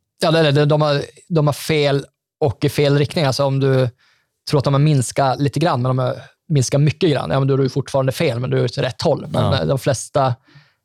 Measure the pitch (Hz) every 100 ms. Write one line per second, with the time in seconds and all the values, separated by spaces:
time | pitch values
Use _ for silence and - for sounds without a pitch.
0 | _ _ 180 160 156 139 147 151 151 143
1 | - - _ 165 147 135 - 156 143 139
2 | 135 _ _ _ 151 - 143 - 143 143
3 | 151 - 139 120 139 135 135 131 127 -
4 | _ _ _ _ - 147 143 139 151 143
5 | 120 - 135 123 139 - 170 139 127 127
6 | 127 123 - _ _ 147 123 143 151 -
7 | 180 139 - 135 135 135 135 143 - 135
8 | 131 - 165 120 127 131 127 - 131 -
9 | 170 139 - - 156 - 80 135 - 131
10 | - 147 131 120 _ - _ _